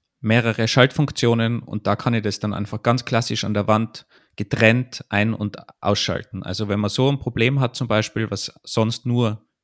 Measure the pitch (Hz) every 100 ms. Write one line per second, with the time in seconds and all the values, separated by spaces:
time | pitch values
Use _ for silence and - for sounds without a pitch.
0 | _ _ 107 113 117 107 113 - 131 -
1 | 143 - 120 117 113 117 - 104 98 101
2 | - 117 104 98 107 101 104 107 - 123
3 | - 117 117 110 101 104 101 110 110 -
4 | - _ _ - 104 - 113 120 123 -
5 | - 101 104 113 104 - - - - 101
6 | - 87 - 92 - 92 107 101 104 -
7 | 131 139 - 113 117 139 123 - 120 107
8 | 107 - 110 98 - - - - 110 113
9 | 123 120 117 107 _ _